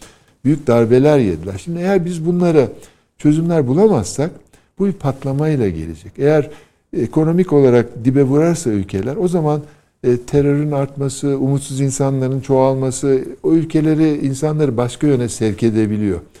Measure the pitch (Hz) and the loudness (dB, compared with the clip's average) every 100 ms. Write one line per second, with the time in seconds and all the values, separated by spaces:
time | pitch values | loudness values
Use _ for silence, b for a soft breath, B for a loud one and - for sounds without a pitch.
0 | b b b b 131 156 - 117 113 127 | b b b b -2 0 2 2 4 4
1 | 147 147 104 80 90 95 170 170 180 196 | 4 4 2 -2 -6 -10 -8 -4 0 0
2 | 170 175 160 175 175 156 120 - B B | -2 -4 -2 0 2 4 2 -2 B B
3 | B - 147 156 170 170 123 147 214 151 | B -2 0 2 2 0 2 2 4 2
4 | 90 - 160 - _ b b - 196 - | -2 -4 -6 -8 _ b b -4 -4 -2
5 | 143 131 135 139 156 143 101 80 82 80 | -4 -4 -4 -2 -2 0 -2 -4 -8 -12
6 | 92 - 139 151 139 B B B _ - | -16 -2 0 2 0 B B B _ -6
7 | 113 156 156 170 180 147 131 120 113 - | -4 0 0 0 2 4 6 4 2 -2
8 | 120 135 131 143 165 165 120 104 92 95 | 0 2 2 2 0 0 -2 -2 -2 -6
9 | 117 170 180 175 151 151 147 b b _ | -6 -4 -2 0 0 -2 -6 b b _
10 | 127 120 - 143 143 143 151 143 135 139 | -2 -2 0 0 2 0 0 -2 -4 -4
11 | 139 131 143 139 131 139 139 135 139 131 | -6 -4 -4 -2 0 -2 -4 -2 -2 0
12 | 139 135 131 135 123 135 135 135 131 123 | -2 0 -2 -4 0 2 2 2 -2 -2
13 | 139 135 - - 156 165 156 160 156 156 | 0 0 -2 -6 0 2 2 0 2 2
14 | 156 147 135 131 151 151 143 117 123 - | 2 0 -4 -2 -2 0 0 0 -2 -2
15 | 147 131 120 - 110 101 117 107 107 104 | 0 0 -2 -2 -2 0 0 0 0 -2
16 | 104 87 - b | -2 -4 -8 b